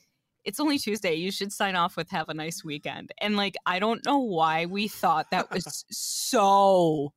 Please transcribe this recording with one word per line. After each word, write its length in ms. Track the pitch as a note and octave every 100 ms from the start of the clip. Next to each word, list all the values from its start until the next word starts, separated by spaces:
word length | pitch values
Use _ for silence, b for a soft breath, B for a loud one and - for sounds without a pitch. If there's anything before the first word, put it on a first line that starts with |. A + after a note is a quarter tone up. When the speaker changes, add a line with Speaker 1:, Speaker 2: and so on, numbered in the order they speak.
| _ _ _ _ -
Speaker 1:
"It's 140 | G#3
only 180 | D4+ C#4+
Tuesday. 360 | - G#3 F#3 D#3+
You 160 | F3+
should 200 | G3 G3+
sign 220 | - G3+ F#3
off 220 | E3+ -
with 120 | D#3+
'Have 180 | F3+ D#3+
a 40 |
nice 300 | D#3 D#3 E3
weekend.'" 480 | D#3+ D3 D3 - - -
And, 140 | G#3 G#3
like, 180 | G3 - -
I 140 | F3+
don't 260 | G#3+ A#3 -
know 140 | C#4
why 460 | A#3+ E3 D#3+ D#3+ F3
we 200 | G3 G#3
thought 440 | - F#3 D#3 D#3
that 200 | F3+ -
was 340 | F#3 D#3+ - -
Speaker 2:
<laughs> 60 |
Speaker 1:
so 1200 | - - - - A3+ G3 G3 G3 F#3 E3+ D#3 C#3+